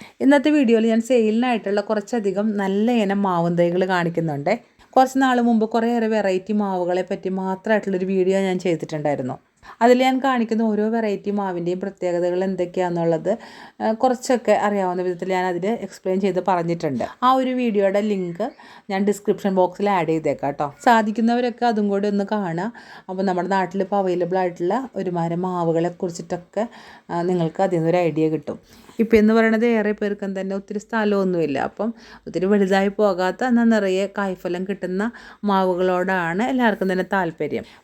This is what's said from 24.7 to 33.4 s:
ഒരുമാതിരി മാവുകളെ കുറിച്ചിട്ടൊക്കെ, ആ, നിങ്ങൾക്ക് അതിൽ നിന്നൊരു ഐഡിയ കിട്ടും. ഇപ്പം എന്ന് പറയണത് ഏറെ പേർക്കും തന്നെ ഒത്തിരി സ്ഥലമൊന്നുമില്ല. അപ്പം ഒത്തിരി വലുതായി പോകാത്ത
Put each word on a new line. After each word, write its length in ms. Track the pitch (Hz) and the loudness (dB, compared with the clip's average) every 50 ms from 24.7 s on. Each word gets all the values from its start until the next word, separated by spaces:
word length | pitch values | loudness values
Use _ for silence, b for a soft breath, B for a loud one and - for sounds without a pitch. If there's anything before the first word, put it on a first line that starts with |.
| 208 254 269 240 - | -2 -2 -4 -6 -8
ഒരുമാതിരി 440 | 196 185 180 175 170 165 170 170 170 | -6 -6 -4 -2 -2 -2 -2 -2 -2
മാവുകളെ 520 | 185 185 180 175 170 165 160 165 170 175 175 | -4 -4 -2 -2 0 0 0 0 0 -2 -4
കുറിച്ചിട്ടൊക്കെ, 720 | - - 180 170 - 175 - 180 175 175 - - 196 226 233 B B B B B B B | -4 -6 -8 -6 -10 -10 -8 -10 -10 -10 -8 -6 -6 -6 -6 B B B B B B B
ആ, 160 | - - 175 | -8 -6 -4
നിങ്ങൾക്ക് 400 | 170 180 180 175 165 160 160 - | -2 0 0 0 0 -2 0 0
അതിൽ 160 | 196 190 175 165 | 0 0 2 0
നിന്നൊരു 220 | 160 165 170 180 | 2 2 2 2
ഐഡിയ 280 | 180 165 151 156 156 156 | 2 0 0 0 0 0
കിട്ടും. 300 | 160 147 - - - - B B B B B B B - | 0 -2 -6 -8 -12 -12 B B B B B B B -2
ഇപ്പം 180 | 226 220 233 214 | 2 4 6 6
എന്ന് 140 | 214 214 226 | 6 6 6
പറയണത് 300 | 226 226 226 220 220 233 | 4 4 4 2 2 2
ഏറെ 240 | 240 233 220 208 208 | 2 2 2 0 0
പേർക്കും 380 | 214 208 208 202 208 202 202 196 | -2 -2 -4 -4 -4 -4 -6 -6
തന്നെ 200 | 190 190 190 190 196 | -6 -6 -6 -6 -6
ഒത്തിരി 260 | 196 196 - 208 208 | -8 -8 -8 -10 -10
സ്ഥലമൊന്നുമില്ല. 800 | - - - 226 214 208 202 196 196 185 180 170 160 143 135 127 120 | -8 -6 -4 -2 0 2 2 2 2 0 0 0 0 0 -2 -2 -4
അപ്പം 240 | - - - 202 233 226 B B B B B | -4 -4 -4 -6 -6 -6 B B B B B
ഒത്തിരി 260 | B 160 160 170 180 | B -8 -4 -2 0
വലുതായി 440 | 196 208 202 196 185 196 196 196 202 | 2 2 4 4 2 2 2 2 0
പോകാത്ത 500 | 196 - 214 202 185 180 185 185 185 - | 0 0 0 2 2 0 0 -2 -2 -2